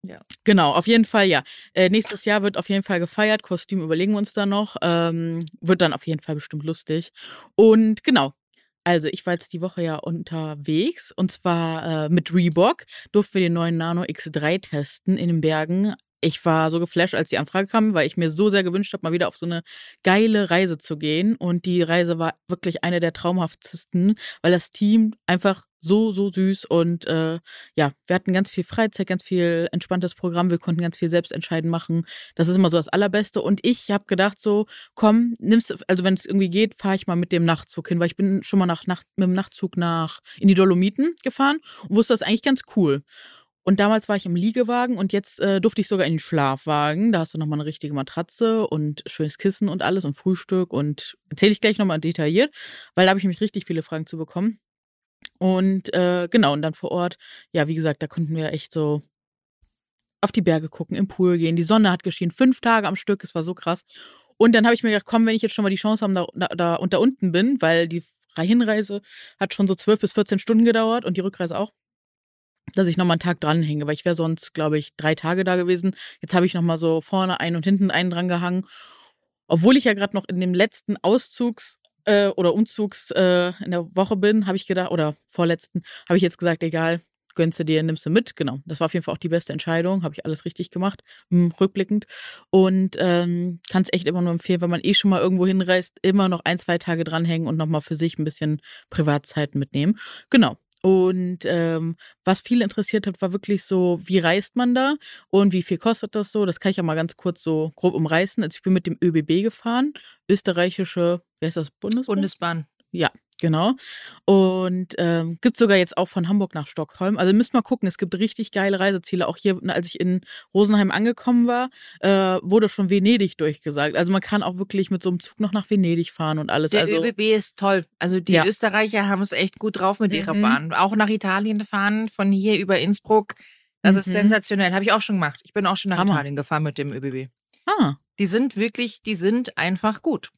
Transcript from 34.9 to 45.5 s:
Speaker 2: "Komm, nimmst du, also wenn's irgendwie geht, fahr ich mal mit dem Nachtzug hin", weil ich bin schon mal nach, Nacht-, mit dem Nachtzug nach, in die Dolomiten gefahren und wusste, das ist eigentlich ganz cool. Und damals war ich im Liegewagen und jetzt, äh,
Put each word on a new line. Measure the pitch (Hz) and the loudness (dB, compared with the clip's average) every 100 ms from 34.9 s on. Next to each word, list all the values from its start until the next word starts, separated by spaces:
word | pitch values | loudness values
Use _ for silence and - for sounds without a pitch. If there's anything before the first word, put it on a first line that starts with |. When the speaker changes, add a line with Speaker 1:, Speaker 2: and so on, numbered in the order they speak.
Speaker 2:
"Komm, | - 214 226 240 233 | 2 4 4 2 -2
nimmst | 185 226 - | 4 4 2
du, | 175 - | -10 -2
also | 185 | 0
wenn's | 180 190 | 2 0
irgendwie | - 196 190 | 0 0 0
geht, | 185 220 - | 2 0 -2
fahr | 196 | -2
ich | 190 - | -2 -2
mal | 175 | -2
mit | 175 | 0
dem | 175 | 0
Nachtzug | 165 160 - - - | 2 0 -4 -14 -4
hin", | 170 | 0
weil | 170 | 0
ich | - | 0
bin | 196 190 | 0 0
schon | - 202 | 0 2
mal | 180 | 2
nach, | 165 - | 0 -4
Nacht-, | 180 _ - | -6 _ -2
mit | 185 | 0
dem | |
Nachtzug | 185 - - 185 - | 0 -4 -8 -6 -2
nach, | 170 165 160 - - - | -2 -2 -4 -8 -20 2
in | 196 | 4
die | |
Dolomiten | 185 190 180 190 214 311 339 | 6 6 4 2 0 -2 -2
gefahren | 262 - 277 320 - - 180 | -8 0 0 0 -8 -20 0
und | 202 | 2
wusste, | 226 | 2
das | 226 | 0
ist | - | 0
eigentlich | 220 | 0
ganz | 285 269 - - | 0 -2 0 0
cool. | 165 139 _ - - - _ _ | 2 0 _ -20 -20 -20 _ _
Und | - 196 | 0 2
damals | 202 220 - | 4 2 0
war | |
ich | 202 185 | -4 -2
im | 175 | -2
Liegewagen | 208 240 233 240 247 214 | 0 0 -2 0 -2 -2
und | 190 | -2
jetzt, | 202 - - | -2 -4 -4
äh, | 196 | 0